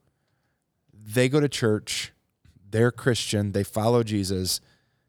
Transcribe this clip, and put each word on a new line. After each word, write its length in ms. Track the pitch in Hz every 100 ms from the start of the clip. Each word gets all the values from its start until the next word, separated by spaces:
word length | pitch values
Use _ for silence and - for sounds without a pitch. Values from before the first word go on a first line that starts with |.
| _ _ _ _ _ _ _ _ _
they 360 | 101 107 113 127
go 120 | 147
to 80 | 147
church, 640 | - 117 107 - - - _ _ _ _ _ 98
they're 220 | 107 120
Christian, 580 | - - 113 - 107 101
they 120 | 98
follow 400 | 101 - 110 120
Jesus, 560 | 110 107 95 95 92 - _ _ _ _